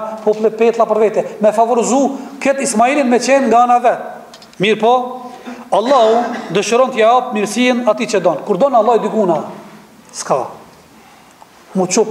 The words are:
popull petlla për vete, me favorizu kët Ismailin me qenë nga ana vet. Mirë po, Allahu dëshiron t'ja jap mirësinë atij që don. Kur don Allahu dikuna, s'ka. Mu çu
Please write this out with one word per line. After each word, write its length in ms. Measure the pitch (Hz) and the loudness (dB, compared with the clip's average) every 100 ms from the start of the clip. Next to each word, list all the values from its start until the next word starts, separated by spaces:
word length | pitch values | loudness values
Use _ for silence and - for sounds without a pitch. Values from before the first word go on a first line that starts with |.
| 214 220 | 0 -4
popull 280 | - 214 220 214 | -2 0 -2 0
petlla 320 | 226 226 214 | 0 2 0
për 140 | 214 | 2
vete, 220 | 214 165 - - | 0 0 -4 0
me 80 | 208 208 | 0 2
favorizu 460 | 233 240 196 254 269 - - - | 0 0 0 0 0 -2 -12 -6
kët 180 | 269 277 | -2 -2
Ismailin 460 | 262 214 240 294 262 | -2 0 2 2 2
me 80 | 240 | 0
qenë 300 | 240 277 247 | 2 2 4
nga 140 | 226 247 | 4 4
ana 120 | 247 | 2
vet. 220 | 233 165 - - - - - - | 2 -2 -6 -16 -20 -20 -20 -4
Mirë 160 | 196 214 | -2 2
po, 120 | 220 254 247 247 - - - 247 - 185 | 2 2 0 -10 -16 -18 -18 -18 -4 -2
Allahu 800 | 226 277 220 226 240 - - 180 | 2 2 4 2 0 -6 -4 -4
dëshiron 380 | 196 226 262 | 0 2 0
t'ja 160 | 220 214 | 2 2
jap 240 | 247 - 214 | 2 0 -4
mirësinë 500 | 202 233 247 240 240 | -4 0 0 2 0
atij 240 | 214 240 202 | -2 -2 0
që 80 | |
don. 160 | 175 147 - | 0 -2 -2
Kur 120 | 190 | 0
don 140 | 277 240 | 2 2
Allahu 280 | 214 226 | 2 2
dikuna, 380 | 196 208 196 156 107 - - - - - - - | 0 0 0 0 -4 -14 -20 -20 -20 -20 -20 -16
s'ka. 300 | - 143 113 - - - - - - - - - - _ - 190 | -4 -2 -2 -12 -20 -20 -20 -20 -20 -20 -20 -20 -20 _ -8 -4
Mu 120 | 208 | -2
çu 180 | 233 214 | 0 0